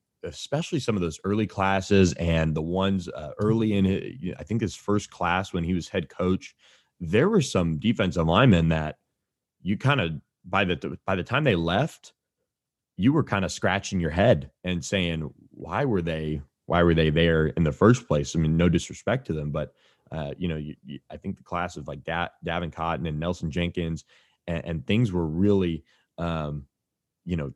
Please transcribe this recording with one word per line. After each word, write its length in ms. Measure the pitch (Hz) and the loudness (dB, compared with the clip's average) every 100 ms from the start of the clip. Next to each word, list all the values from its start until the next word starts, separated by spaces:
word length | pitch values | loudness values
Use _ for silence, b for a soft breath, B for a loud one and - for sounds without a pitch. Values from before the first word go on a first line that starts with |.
| _ _ | _ _
especially 560 | 90 - - 143 165 151 | -14 -12 -8 -6 -4 -4
some 160 | 123 | -2
of 80 | 104 | -2
those 160 | 85 - | -2 -4
early 240 | 95 107 104 | -2 -2 -2
classes 640 | - 95 98 - 98 90 | -2 0 0 4 6 6
and 420 | - 87 82 80 | 4 0 2 2
the 80 | 78 | 0
ones, 460 | 80 90 95 98 85 | -2 0 0 0 -4
uh, 240 | - 73 - | -10 -12 -2
early 340 | 107 113 110 | 0 2 2
in 120 | 101 | 2
hi-, 500 | 95 95 - - 87 - | 2 2 -4 -10 -10 -8
I 60 | |
think 160 | - 113 | -4 -2
his 160 | 101 - | -2 -4
first 340 | - 104 - | -2 -2 -2
class 420 | - 87 92 95 | -4 -2 0 -2
when 120 | 90 | -4
he 100 | 82 | -2
was 140 | 90 78 | -2 -2
head 200 | 98 76 | -6 -6
coach, 460 | - 92 92 - _ b b b b | -4 -2 -2 -4 _ b b b b
there 280 | 80 104 175 | 0 2 4
were 140 | 220 | 2
some 360 | 135 95 85 78 | 2 0 0 0
defensive 480 | 107 113 95 85 80 | 0 0 0 0 2
linemen 420 | 87 127 87 80 | 6 6 6 4
that 300 | 80 76 - _ _ _ _ _ _ | 0 -2 -8 _ _ _ _ _ _
you 160 | 87 98 | -6 -2
kinda, 440 | 127 143 85 76 - _ | 0 2 0 -4 -12 _
by 200 | - 95 | -4 0
the, 320 | 95 87 76 78 - | 0 0 -4 -8 -4
by 100 | 95 | -2
the 80 | |
time 180 | 82 127 | 0 0
they 140 | 151 90 | 2 2
left, 560 | 82 95 156 - - _ _ _ _ _ _ _ _ - | 2 0 0 -4 -20 _ _ _ _ _ _ _ _ -2
you 160 | 107 | 2
were 120 | 156 | 2
kinda 240 | - 101 87 | 0 0 -2
scratching 500 | - 98 98 - 95 | -2 0 0 -2 -2
your 120 | 80 | -2
head 420 | 80 113 85 67 _ | 2 4 4 0 _
and 220 | 90 87 | -6 -6
saying, 440 | - 98 87 82 73 - - | -2 -2 -2 -2 -6 -12 -20
"Why 340 | - 82 95 | -16 -8 -4
were 180 | 143 98 | 0 0
they, 380 | 82 80 78 76 73 _ - | -2 -4 -4 -6 -8 _ -2
why 180 | 85 | 4
were 100 | 87 | 6
they 160 | 82 80 | 6 4
there 380 | 78 85 80 78 | 4 4 4 2
in 160 | - | 2
the 80 | 78 | 0
first 340 | 67 104 123 - | 4 6 6 2
place?" 300 | 76 71 82 | -2 -2 0
I 20 | |
mean, 180 | 80 82 | 0 4
no 120 | 87 | 4
disrespect 580 | 82 - 92 - 123 - | 2 -2 -8 -4 -4 -4
to 60 | |
them, 180 | 78 73 | -6 -4
but, 240 | 76 76 _ _ _ - | -6 -8 _ _ _ -14
uh, 220 | 78 71 - | -10 -10 -6
you 100 | 87 | -6
know, 80 | 78 | -6
you, 180 | 76 76 | -8 -12
you, 140 | 67 69 - | -14 -16 -16
I 80 | 80 | -14
think 180 | 98 92 | -12 -12
the 80 | |
class 320 | - 87 87 85 | -8 -6 -6 -8
of, 100 | 73 | -12
like, 160 | 73 | -12
Da-, 280 | 73 82 87 _ | -6 -4 -6 _
Davin 280 | 85 85 85 | -6 -4 -6
Cotton 340 | - 82 78 82 | -6 -4 -4 -4
and 140 | 76 | -4
Nelson 300 | 85 87 82 | -4 -4 -6
Jenkins 540 | 87 85 90 82 82 - b b b - | -4 -4 -2 -4 -6 -10 b b b -8
and, 180 | 82 | -8
and 220 | - 82 - | -6 -6 0
things 260 | 104 117 | 0 2
were 140 | 90 80 | 0 -2
really, 580 | 82 101 98 90 80 - _ _ - | 2 2 4 2 -4 -10 _ _ -8
um, 480 | 85 80 76 73 69 _ _ _ _ _ - | -4 -4 -6 -8 -12 _ _ _ _ _ -6
you 100 | 87 | -4
know, 160 | 69 | -4